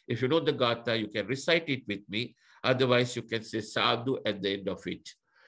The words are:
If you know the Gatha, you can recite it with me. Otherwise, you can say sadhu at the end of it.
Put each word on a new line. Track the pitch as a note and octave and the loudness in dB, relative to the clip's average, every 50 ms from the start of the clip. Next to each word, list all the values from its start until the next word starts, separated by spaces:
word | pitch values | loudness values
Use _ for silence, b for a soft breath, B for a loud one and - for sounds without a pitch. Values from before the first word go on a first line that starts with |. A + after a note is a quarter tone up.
| B - | B -4
If | A#2+ A2 B2+ | -2 0 2
you | B2+ | 2
know | D#3 E3 | 2 4
the | D3 D3+ C#3+ | 2 2 2
Gatha, | A#2+ B2+ A#2+ A#2 A#2 - A#2+ A#2 A2+ | 2 2 2 2 0 0 -2 0 0
you | G#2+ | -2
can | G#2 - A2 G2 | -2 -2 -4 -2
recite | F#2+ C3 C3+ - - E3 F3 E3 D3 | -2 -4 -2 0 2 2 2 2 0
it | C3+ - - | -4 -4 -4
with | G#2 G2+ F#2+ - - | -4 -6 -6 -6 -6
me. | F#2+ A2 B2 - b b b b b b - | -4 -4 -4 -4 b b b b b b 0
Otherwise, | A#2 C3 B2 C3+ B2 B2 B2 B2 B2 - | 2 4 4 4 4 4 4 2 2 -2
you | A#2+ A2+ | -6 -6
can | - A2+ A2+ A2+ | -4 -4 -6 -4
say | - - A2+ | -4 -6 -6
sadhu | G#2 - - A2+ A2+ A#2+ A#2+ A#2+ A#2 C3+ C3 - - | -6 -4 0 2 2 2 2 2 0 -2 -2 0 0
at | A2 G2+ F#2+ F#2 | -2 -2 0 0
the | G2 G2 | -2 -2
end | G2 F#2+ F#2+ | -2 -2 -4
of | F#2+ - - | -6 -6 -6
it. | F2+ F#2 - - - - _ b b b b b | -8 -8 -8 -10 -16 -20 _ b b b b b